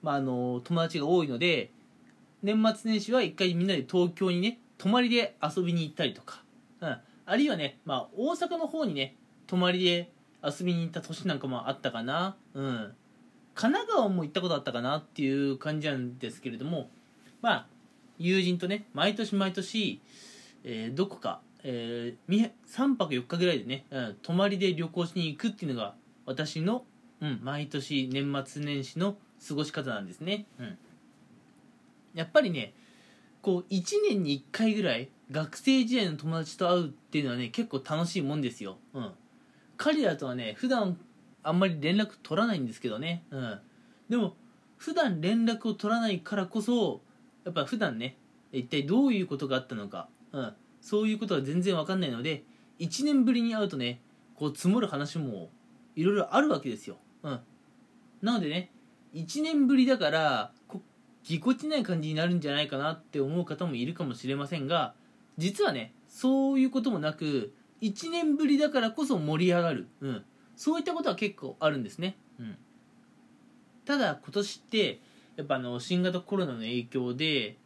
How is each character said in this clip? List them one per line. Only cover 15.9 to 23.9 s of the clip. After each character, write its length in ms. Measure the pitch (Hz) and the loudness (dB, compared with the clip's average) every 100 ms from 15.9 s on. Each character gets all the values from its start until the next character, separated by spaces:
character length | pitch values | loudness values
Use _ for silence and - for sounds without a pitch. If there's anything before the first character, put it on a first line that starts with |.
| 135 | -4
ん 220 | 123 123 | -6 -8
で 140 | 117 | -10
す 100 | - | -8
け 80 | 131 | -10
れ 80 | 113 | -8
ど 80 | 139 | -4
も、 240 | 165 117 - _ _ - - | -4 -6 -16 _ _ -20 -4
ま 100 | 233 | 0
あ、 160 | 151 - - - _ - - | 0 -2 -20 -20 _ -20 -4
友 240 | 170 190 | 2 4
人 160 | 180 175 | 4 0
と 100 | 180 | -2
ね、 180 | 208 208 | -4 -6
毎 220 | 143 180 214 | 0 0 0
年 200 | 214 202 | 0 0
毎 180 | 190 | 0
年、 480 | 180 185 226 196 - - - - - - - | -2 -4 0 0 -2 -12 -20 -20 -20 -20 -18
え 260 | - 113 113 | -10 -8 -6
ー、 20 | 131 | -2
ど 120 | 196 | -2
こ 100 | - | -2
か、 240 | - - - _ | -8 -8 -10 _
え 520 | 135 123 117 120 120 120 | -6 -6 -4 -6 -6 -10
ー、 20 | - | 0
み-、 220 | 196 226 - - | 2 2 -2 -14
三 300 | - 277 247 | 0 2 2
泊 180 | 175 | 2
四 100 | 127 | 0
日 140 | 123 175 | -2 2
ぐ 80 | 180 | 2
ら 80 | |
い 60 | 147 | 2
で 60 | 120 | -2
ね、 200 | 135 - | -8 -6